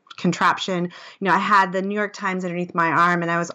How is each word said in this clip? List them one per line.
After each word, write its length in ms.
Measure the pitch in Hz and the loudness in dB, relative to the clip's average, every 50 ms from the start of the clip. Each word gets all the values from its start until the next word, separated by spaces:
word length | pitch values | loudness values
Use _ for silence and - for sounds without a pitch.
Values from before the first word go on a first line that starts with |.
| _ _ - - | _ _ -10 -2
contraption. 680 | - 180 175 - 196 175 - - - - 185 175 175 | 0 0 2 2 2 2 2 0 -4 -4 -4 -4 -4
You 420 | 175 - - - - - _ 196 | -6 -8 -14 -20 -20 -12 _ 0
know, 80 | 185 165 | 2 2
I 40 | 190 | 2
had 340 | 196 196 208 196 190 185 | 2 4 4 4 4 2
the 100 | 180 190 | 0 -2
New 120 | 190 196 208 | -2 -2 -2
York 200 | 214 208 202 - | -4 -4 -4 -6
Times 280 | - 208 190 185 185 | -6 -6 -4 -4 -4
underneath 320 | 185 175 170 175 175 175 - | -4 -4 -4 -4 -6 -4 -2
my 160 | 170 165 165 | 0 0 2
arm, 300 | 139 160 175 175 175 170 | 4 4 4 4 2 2
and 100 | 170 165 | 0 0
I 80 | 170 170 | 0 -2
was 120 | 170 170 | -2 -2